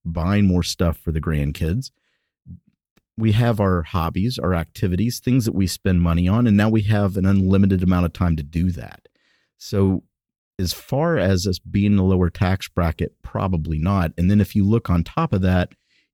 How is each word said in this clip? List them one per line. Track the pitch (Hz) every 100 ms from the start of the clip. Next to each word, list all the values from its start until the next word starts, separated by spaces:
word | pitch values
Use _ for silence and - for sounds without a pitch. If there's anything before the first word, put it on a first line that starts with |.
| 87
buying | 82 85 101 98
more | 90
stuff | 85 - 85 78
for | -
the | 78
grandkids. | 76 76 71 76 80 110 135 _ _ _ _ _ - 87 _ _ _ _ _ -
We | 110
have | 107 120 104
our | 98 90
hobbies, | 80 85 82 - 110 123
our | 90
activities, | 87 78 - 95 90 113 -
things | - 131 107
that |
we | 92 92
spend | - 98 90
money | 85 85 87
on, | 110 120
and | 101
now | 107
we | 110
have | 104 104 101 95
an | 95
unlimited | 98 92 98 98 92
amount | 92 90 87
of |
time | - 87 80
to |
do | 73 82 90
that. | 87 57 - _ _ _ _ _ _
So | - 104 98 92 - _ _ _ _ -
as | 87
far | - - 139 165 156
as | 92 92 95
us | 92
being | - 101 104
in | 101
a | 92
lower | 92 87
tax | - 92 95 -
bracket, | - 82 - - -
probably | - 107 98 87 78 78
not. | 85 98 82 -
And | 90
then | 104
if | 98 107
you |
look | 98 113 -
on | 87
top | 85 - 165
of | 98
that, | 92 92 90 _ _ _ _